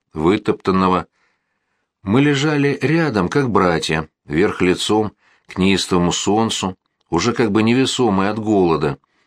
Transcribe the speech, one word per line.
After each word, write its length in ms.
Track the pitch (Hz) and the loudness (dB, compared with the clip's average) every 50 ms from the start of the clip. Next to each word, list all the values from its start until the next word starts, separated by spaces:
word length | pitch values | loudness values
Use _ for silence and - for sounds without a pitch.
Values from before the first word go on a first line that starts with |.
| _ _ - | _ _ -6
вытоптанного. 920 | 80 78 87 104 107 - - 95 - - 98 92 92 95 92 92 87 82 - _ _ _ _ _ _ _ _ _ _ _ _ _ _ _ _ _ _ - | 0 2 2 2 2 0 -4 -4 -2 -2 -2 0 2 2 2 0 0 -2 -6 _ _ _ _ _ _ _ _ _ _ _ _ _ _ _ _ _ _ -4
Мы 180 | 98 104 131 | 0 2 2
лежали 560 | 143 147 143 135 147 156 151 143 139 143 139 - | 2 2 0 0 -2 -2 0 0 0 -2 -2 -2
рядом, 480 | - 135 156 170 165 147 113 101 90 85 | -2 0 0 0 0 0 0 -2 -2 0
как 200 | - 143 139 120 | 0 -2 -2 0
братья, 600 | 95 101 95 90 85 78 - - 78 80 78 - _ _ _ | 2 2 2 2 2 0 -2 -2 -4 -4 -4 -8 _ _ _
вверх 360 | - 73 80 101 98 95 - | -4 0 0 0 0 0 0
лицом 520 | 92 90 87 - - - 104 110 107 101 - _ _ _ _ _ _ | 0 0 0 0 -2 0 0 0 0 -2 -8 _ _ _ _ _ _
к 100 | - - | -10 -4
неистовому 540 | - 92 98 98 90 - - 95 90 87 87 | 0 0 2 2 0 -2 -2 0 0 0 0
солнцу, 640 | 82 - - 98 101 110 113 107 - - - 95 92 - _ _ _ _ _ _ | -2 -2 -2 0 0 0 0 -2 -2 -4 -6 -6 -8 -10 _ _ _ _ _ _
уже 240 | 82 85 87 120 113 | -4 -2 -2 -2 0
как 180 | - 120 107 | 0 0 0
бы 100 | 98 110 | 2 2
невесомые 720 | 107 113 120 131 131 120 - - 127 113 95 98 95 101 | 2 2 2 2 0 0 0 0 0 2 2 0 0 -2
от 80 | 107 110 | -4 -4
голода, 580 | 107 110 107 98 90 85 80 73 76 71 69 - _ _ _ _ _ | -2 0 2 2 4 2 2 0 0 -2 -4 -6 _ _ _ _ _